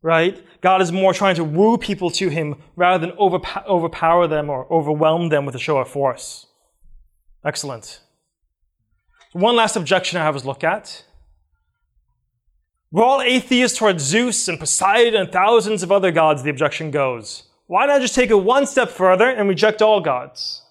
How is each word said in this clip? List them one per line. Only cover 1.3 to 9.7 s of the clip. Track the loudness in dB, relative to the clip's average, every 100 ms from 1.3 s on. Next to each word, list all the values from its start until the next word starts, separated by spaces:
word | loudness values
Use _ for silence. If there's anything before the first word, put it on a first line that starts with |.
| 0
to |
woo | -2 2 2 2
people | -2 -4 -4
to | -2 -4
him | -2 -6 -8 -16 0
rather | 2 2 -2
than | 0
overpo-, | 0 0 -6 -12 -2
overpower | -2 -2 -2 2 2 2
them | -2 -4
or | -8 -2
overwhelm | -2 0 0 2 2 0
them | 0 -2
with | -8
a |
show | -4 -2
of | -2
force. | -2 -4 -4 -12 -18 -20 _ _ _ -20 -20 _ _ _ _ -8
Excellent. | -8 -10 -12 -16 -20 _ _ _ _ _ _ _ _ _ _ _ _ _
One | -2 2 2
last | 2